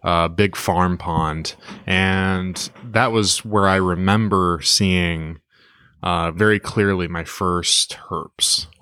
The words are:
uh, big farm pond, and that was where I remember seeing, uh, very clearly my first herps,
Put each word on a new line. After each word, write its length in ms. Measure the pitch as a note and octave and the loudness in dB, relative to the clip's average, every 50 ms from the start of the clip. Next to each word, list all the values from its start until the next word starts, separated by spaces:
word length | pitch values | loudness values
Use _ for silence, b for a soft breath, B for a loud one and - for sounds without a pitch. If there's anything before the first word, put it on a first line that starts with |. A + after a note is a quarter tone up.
| B | B
uh, 260 | - F2 E2+ E2 E2 | 0 2 2 2 0
big 280 | E2+ F2+ G#2 G2 - | 2 2 0 0 0
farm 400 | - - - F2+ F2 F2+ F2+ F2+ | -4 -2 -2 0 2 2 2 0
pond, 580 | E2+ - E2+ E2 D#2+ D#2+ D#2 D2+ D#2+ D#2 - - - B B B B B | -2 -4 -2 -2 0 0 -2 -2 -4 -6 -8 -10 -14 B B B B B
and 840 | - F#2 F#2 F#2+ F#2+ F#2+ F#2+ F#2+ F#2+ F#2+ F#2 F#2 F#2 F2 - - - - - - | -2 0 2 2 2 2 2 0 0 0 -2 -2 -4 -6 -8 -10 -12 -12 -16 -10
that 280 | A#2+ G#2+ A2+ B2+ B2 A2+ | -2 0 2 2 2 2
was 320 | A2+ G#2 F#2 - - - | 2 2 2 0 -2 -2
where 240 | A2 G#2 G#2 G2 F#2+ | -2 2 4 4 4
I 80 | F#2+ | 4
remember 840 | F#2+ F#2 F#2 F2 E2+ F#2 F#2+ G2+ A2 A2 G2+ G2 F#2+ F2+ F2 E2+ E2 - | 4 2 2 0 0 2 2 2 2 2 2 2 2 2 2 0 0 0
seeing, 760 | - - - G#2 F#2+ F#2 F2+ F2 E2+ E2+ D#2+ D#2+ D#2+ E2 - _ _ b b b b b b b b b b - | 0 0 2 2 2 2 2 2 0 -2 -4 -6 -10 -12 -14 _ _ b b b b b b b b b b -6
uh, 280 | F2+ F2 E2+ E2 E2 D#2+ | -4 -2 -2 -2 -2 0
very 260 | F2 G#2+ G#2+ G#2+ G2+ | 2 2 2 2 2
clearly 480 | - - - A2 G2+ G2+ G2 F2+ F2 | 0 -4 -2 0 2 2 2 0 -2
my 180 | E2 F2 E2+ E2 | -4 -4 -8 -8
first 720 | - - - G2 F2+ F2 F2 E2+ - - - - - - - - - | -8 -8 -4 -2 -2 0 0 0 0 0 0 0 -2 -6 -14 -12 -10
herps, 580 | F#2 D#2+ D#2 - _ - - - - - - - - - | -8 -8 -8 -10 _ -4 -2 0 0 -2 -4 -6 -10 -6